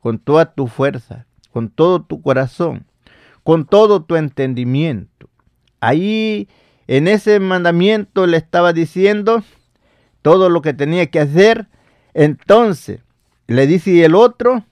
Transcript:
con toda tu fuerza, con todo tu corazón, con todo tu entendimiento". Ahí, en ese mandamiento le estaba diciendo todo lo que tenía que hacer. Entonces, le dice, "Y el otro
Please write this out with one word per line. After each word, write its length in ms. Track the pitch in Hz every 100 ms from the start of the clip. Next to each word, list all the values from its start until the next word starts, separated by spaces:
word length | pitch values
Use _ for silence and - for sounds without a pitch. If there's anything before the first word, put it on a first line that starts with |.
con 180 | 120 113
toda 360 | - 151 160
tu 140 | - 131
fuerza, 580 | - 139 135 - 120 - _ _
con 180 | - 113
todo 320 | - 165 180
tu 200 | 165 151
corazón, 640 | 151 131 131 - 170 131 - _ _ _ _ _
con 240 | - 165 151
todo 360 | 202 214 202
tu 120 | 156 165
entendimiento". 1120 | 151 - 135 123 123 135 160 113 90 _ - _ _ _ _ _
Ahí, 680 | 113 147 190 220 220 208 202 _ _ _ -
en 220 | 131 160
ese 320 | 214 214 208
mandamiento 880 | 190 185 175 170 190 220 202 - 185
le 100 | 165
estaba 360 | 160 175 175
diciendo 720 | 165 165 185 190 208 202 233 - _ _ _ _ _ _ _
todo 260 | 143 180 185
lo 140 | 170
que 100 | 151
tenía 340 | 135 143 175 170
que 140 | 170
hacer. 460 | 147 151 208 233 208 _ _ _ _
Entonces, 840 | - 151 151 - 208 233 160 - 98 _ _ _ _ _
le 180 | 120 139
dice, 240 | 180 180
"Y 120 | 175
el 120 | 165
otro 500 | 175 240 - 240 247 202